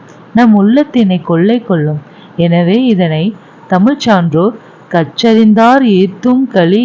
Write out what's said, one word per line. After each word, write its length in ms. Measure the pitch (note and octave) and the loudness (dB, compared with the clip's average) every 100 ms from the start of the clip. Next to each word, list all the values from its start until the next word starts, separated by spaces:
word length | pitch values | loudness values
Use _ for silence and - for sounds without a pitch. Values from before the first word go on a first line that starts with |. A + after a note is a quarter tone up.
| - - - | -14 -20 -6
நம் 200 | A3+ A#3+ G#3 | 0 2 2
உள்ளத்தினை 640 | G3+ C4+ D4 B3 G3 F3+ | 2 0 0 0 0 -2
கொள்ளை 360 | - E3 G3 A#3+ | -2 -2 0 -2
கொள்ளும். 400 | A3+ E3+ D3+ D3+ - - - - | -2 -2 -2 -6 -12 -20 -14 -4
எனவே 400 | E3+ E3+ F3 A3+ B3+ | -2 0 0 0 0
இதனை 360 | F#3 E3+ D#3 G3 G#3 - - - | 0 -2 -2 -4 -8 -18 -16 -4
தமிழ்ச் 400 | F#3 A3+ C#4+ A#3+ | 0 0 0 0
சான்றோர் 480 | F#3+ E3+ D#3 G#3 A3 - - - | 0 0 0 -2 -4 -18 -20 -6
கற்றறிந்தார் 960 | E3+ D#3 - A#3 A3 A3 G#3+ A#3 C4+ B3 F#3 | -4 -4 -2 0 2 2 4 2 2 2 0
ஏத்தும் 480 | F#3+ - B3 B3+ B3+ | -2 -2 -2 -2 -2
களி 340 | G3 E3+ G#3 | 0 0 0